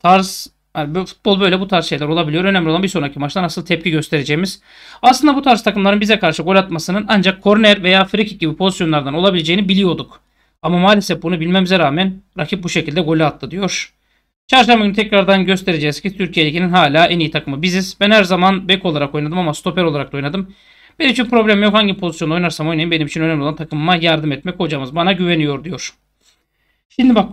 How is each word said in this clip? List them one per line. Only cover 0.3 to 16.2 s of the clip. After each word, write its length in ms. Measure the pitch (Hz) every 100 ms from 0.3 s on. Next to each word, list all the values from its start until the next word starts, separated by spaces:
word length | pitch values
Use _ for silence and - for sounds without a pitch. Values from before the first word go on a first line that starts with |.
| - - _ _ 151
yani 180 | 147
bu 100 | 170
futbol 360 | 180 - - 196
böyle, 200 | 196 185
bu 80 | 190
tarz 180 | 180 160
şeyler 200 | 147 147
olabiliyor. 380 | 160 160 156
Önemli 260 | 190 190 160
olan 120 | 165
bir 60 | 190
sonraki 300 | 180 143 143
maçta 240 | 139 190
nasıl 240 | 175 180 160
tepki 240 | 170 175
göstereceğimiz. 720 | 156 139 151 131 151 185 - _ - - -
Aslında 340 | 247 247 302 277
bu 60 |
tarz 200 | 269 220
takımların 380 | 214 202 196 208
bize 180 | 208 220
karşı 240 | 170 156
gol 140 | 165 190
atmasının 480 | 190 165 170 196 208
ancak 340 | 214 185 190
korner 400 | 202 214 214 202
veya 220 | 180 190
free 220 | 190 208 214
kick 140 | 190
gibi 160 | 160 156
pozisyonlardan 580 | 190 185 170 151 135
olabileceğini 540 | 156 196 180 156 180 190
biliyorduk. 520 | 190 190 151 - - _ _ _ _
Ama 160 | 160 180
maalesef 440 | 190 208 190 170
bunu 180 | 165 175
bilmemize 380 | 165 190 180 185
rağmen 440 | 147 151 190 185 - -
rakip 240 | 151 202
bu 60 | 175
şekilde 320 | 175 156 156
golü 240 | 156 160
attı 260 | 156 - 127
diyor. 420 | 175 185 - - _ _ _ _ _ -
"Çarşamba 340 | 262 233 233
günü 100 | 208
tekrardan 520 | 208 208 202 190 190 185
göstereceğiz 540 | 190 190 160 147 143
ki 160 | 196
Türkiye 300 | 202